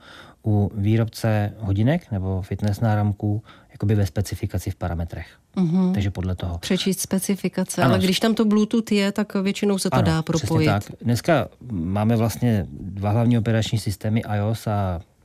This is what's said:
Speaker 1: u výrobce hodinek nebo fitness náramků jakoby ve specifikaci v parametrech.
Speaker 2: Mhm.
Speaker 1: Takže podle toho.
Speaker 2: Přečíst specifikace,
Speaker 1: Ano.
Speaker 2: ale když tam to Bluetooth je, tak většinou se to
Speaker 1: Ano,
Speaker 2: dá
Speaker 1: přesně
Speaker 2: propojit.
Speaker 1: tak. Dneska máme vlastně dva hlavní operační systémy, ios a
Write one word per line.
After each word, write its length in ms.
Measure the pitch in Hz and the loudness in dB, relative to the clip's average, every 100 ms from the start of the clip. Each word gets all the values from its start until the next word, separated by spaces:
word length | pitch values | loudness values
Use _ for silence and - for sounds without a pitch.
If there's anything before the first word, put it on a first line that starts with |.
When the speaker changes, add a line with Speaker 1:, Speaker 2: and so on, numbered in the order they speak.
| - - - - 110 | -4 -20 -20 -8 0
Speaker 1:
u 260 | 104 101 - | 2 2 0
výrobce 760 | 101 113 110 - 113 107 104 98 | 2 2 0 -2 0 0 0 -4
hodinek 520 | 107 98 117 170 - | -2 2 2 0 -2
nebo 300 | 98 95 95 | -4 -2 -2
fitness 380 | 95 98 107 101 | -4 -2 -2 0
náramků 640 | 113 107 104 101 107 104 - - - | 2 2 2 0 -2 -2 -6 -18 -20
jakoby 240 | - 107 107 | -4 0 2
ve 100 | 98 | 2
specifikaci 680 | - 98 - 101 98 101 | -2 -4 -4 -4 -4 -6
v 40 | - | -6
parametrech. 520 | 87 85 85 - 82 - _ - | -4 -4 -6 -8 -12 -18 _ -2
Speaker 2:
Mhm. 380 | 175 180 180 | 2 2 2
Speaker 1:
Takže 180 | 190 101 | 2 -2
podle 240 | 92 92 90 | -2 -4 -4
toho. 220 | 90 87 | -4 -4
Speaker 2:
Přečíst 420 | - 185 - 185 | -2 0 0 -2
specifikace, 840 | - 190 - 196 185 - 185 - | -2 -2 0 -2 -2 -2 -4 0
Speaker 1:
Ano. 120 | 131 | 2
Speaker 2:
ale 100 | - | 4
když 160 | 185 185 | 2 2
tam 140 | 226 220 | 2 2
to 100 | 220 | 4
Bluetooth 460 | 208 214 233 220 | 4 2 0 0
je, 200 | 208 196 | 2 2
tak 240 | 202 208 202 | 0 -2 -2
většinou 420 | 190 196 202 196 | -2 0 0 0
se 120 | 185 | 0
to 60 | 185 | 2
Speaker 1:
Ano, 100 | 180 | 2
Speaker 2:
dá 160 | 160 | 2
Speaker 1:
přesně 260 | 160 165 - | 0 -2 0
Speaker 2:
propojit. 200 | 160 156 | 2 2
Speaker 1:
tak. 140 | 101 - - | 2 -2 -6
Dneska 460 | - 117 - 156 - - 123 | -2 0 2 0 0 -8 -8
máme 440 | 98 80 101 107 117 | -4 -2 0 2 2
vlastně 520 | 117 - 123 107 65 | 2 0 2 2 0
dva 380 | 71 95 95 104 | -8 -10 -4 0
hlavní 280 | 110 117 120 | 2 4 2
operační 400 | 107 113 110 110 | 2 0 0 -2
systémy, 420 | 107 95 107 113 - 104 | -4 -4 -2 -2 -2 -2
ios 300 | 104 113 - | -2 -2 -2
a 340 | 104 98 85 - _ | -2 -2 -4 -8 _